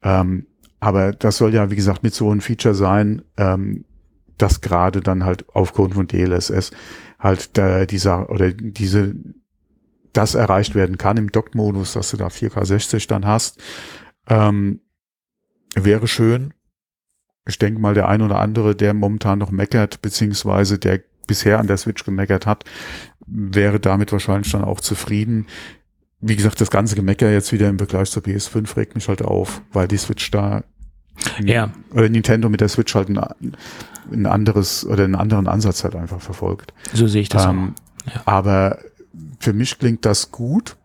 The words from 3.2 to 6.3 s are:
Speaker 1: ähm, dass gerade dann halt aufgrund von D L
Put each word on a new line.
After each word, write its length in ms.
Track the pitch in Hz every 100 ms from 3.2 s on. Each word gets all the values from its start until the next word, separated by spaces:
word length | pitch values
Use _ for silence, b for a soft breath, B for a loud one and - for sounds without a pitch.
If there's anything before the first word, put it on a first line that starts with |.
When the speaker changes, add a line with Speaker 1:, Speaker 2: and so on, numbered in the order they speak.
| - -
Speaker 1:
ähm, 480 | 98 95 98 101 - - _ _ _ _
dass 240 | 98 -
gerade 400 | - 87 92 95
dann 220 | 92 95
halt 220 | 92 90 -
aufgrund 420 | - 92 - 98 98
von 120 | 90
D 140 | 92
L 100 | 90